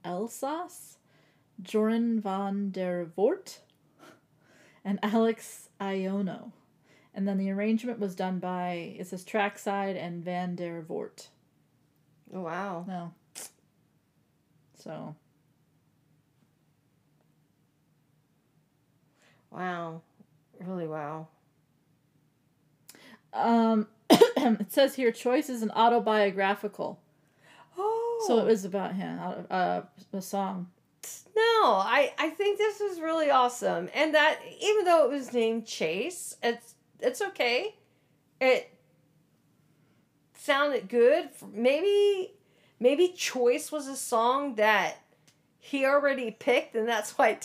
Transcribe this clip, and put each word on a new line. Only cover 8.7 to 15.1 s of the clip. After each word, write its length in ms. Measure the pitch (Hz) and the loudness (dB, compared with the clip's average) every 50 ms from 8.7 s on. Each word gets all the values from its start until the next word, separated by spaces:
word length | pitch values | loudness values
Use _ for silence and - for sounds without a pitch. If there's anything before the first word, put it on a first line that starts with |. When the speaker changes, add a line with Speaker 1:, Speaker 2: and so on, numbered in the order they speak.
| 175 170 165 - - - | -6 -6 -8 -12 -12 -12
Speaker 1:
it 100 | 185 180 | -12 -12
says 160 | 190 180 180 | -12 -14 -14
Trackside 680 | - - 220 202 208 208 - - 208 196 202 196 196 190 175 | -6 -2 0 0 0 -2 -6 -6 -4 -4 -2 -2 -4 -4 -6
and 260 | 165 175 175 170 165 | -6 -8 -10 -10 -8
Van 320 | 180 180 180 180 180 175 | -6 -6 -4 -4 -6 -6
der 260 | 175 175 170 170 170 | -6 -6 -8 -8 -10
Voort. 460 | 160 165 170 156 - - _ - - - _ _ _ _ _ _ _ _ _ _ _ _ _ _ _ _ _ _ _ - - | -10 -8 -8 -8 -8 -10 _ -20 -20 -20 _ _ _ _ _ _ _ _ _ _ _ _ _ _ _ _ _ _ _ -16 -12
Speaker 2:
Oh, 80 | 190 | -10
wow. 440 | 180 160 170 180 196 202 180 165 180 190 | -8 -6 -6 -6 -6 -6 -8 -8 -10 -8
Speaker 1:
No. 260 | 185 175 170 170 - _ _ _ _ - - - _ _ _ _ _ _ _ _ _ _ _ _ _ _ _ _ _ _ _ _ _ _ _ _ _ _ | -10 -10 -10 -12 -16 _ _ _ _ -16 -16 -16 _ _ _ _ _ _ _ _ _ _ _ _ _ _ _ _ _ _ _ _ _ _ _ _ _ _
So. 380 | - - 156 - - 147 | -16 -16 -14 -12 -14 -14